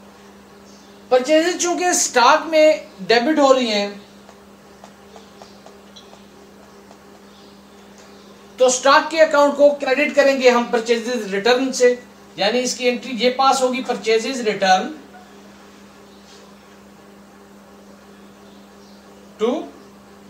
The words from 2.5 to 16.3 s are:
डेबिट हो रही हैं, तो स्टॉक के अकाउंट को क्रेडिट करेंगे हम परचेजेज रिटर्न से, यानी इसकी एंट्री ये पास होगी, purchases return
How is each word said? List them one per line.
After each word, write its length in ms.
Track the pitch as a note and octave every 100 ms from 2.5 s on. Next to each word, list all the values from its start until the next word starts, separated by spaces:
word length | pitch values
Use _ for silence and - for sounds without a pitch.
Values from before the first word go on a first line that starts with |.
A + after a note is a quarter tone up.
| D#4 D#4 D4 - -
डेबिट 360 | F#3+ A#3 A#3+ D4+
हो 140 | C4+
रही 140 | B3+ A#3
हैं, 380 | G#3 G3+ G3+ - - - - - - - - - - - - - - - - - - - - - - - - - - - - - - - - - - - - - G3+ - - - - - - - -
तो 120 | B3+
स्टॉक 380 | B3+ C4+ D4+ D4+
के 80 | D#4+
अकाउंट 380 | D#4 C#4+ C#4+ -
को 140 | C#4+
क्रेडिट 440 | C#4+ C4 C4 D4
करेंगे 360 | C#4+ C#4 C4+ B3
हम 200 | A#3+ A#3
परचेजेज 640 | A#3 A3 A#3 A3 B3 G3
रिटर्न 380 | G3 A3 B3+ C4+
से, 300 | - B3 B3 - - - -
यानी 200 | G#3 A#3+
इसकी 280 | B3 - B3
एंट्री 260 | A#3+ A#3+
ये 180 | A#3 B3
पास 320 | C4 C4+ B3+
होगी, 200 | B3+ B3+
purchases 540 | B3 G3+ G#3+ A3+ B3 C4
return 500 | G#3+ G3 F#3+ F#3 B3 - - - - - - - - - - - - - -